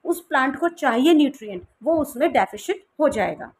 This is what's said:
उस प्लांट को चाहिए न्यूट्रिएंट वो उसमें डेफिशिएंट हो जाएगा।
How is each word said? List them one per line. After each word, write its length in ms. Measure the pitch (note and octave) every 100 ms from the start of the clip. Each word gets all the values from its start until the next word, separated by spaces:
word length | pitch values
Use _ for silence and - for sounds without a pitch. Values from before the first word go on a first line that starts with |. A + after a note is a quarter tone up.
| -
उस 200 | E4+ -
प्लांट 340 | D4 C4+ C4+
को 100 | E4+
चाहिए 440 | E4+ C#4 A#3 C#4+
न्यूट्रिएंट 540 | D#4 C#4+ - G#3+ F#3 F3+ _
वो 120 | A#3 D#4+
उसमें 360 | D4 A#3+ D#4
डेफिशिएंट 500 | B3+ F#3+ G#3 - F#4+ _ -
हो 100 | D4+
जाएगा। 440 | G#3+ F3+ D#3 A#2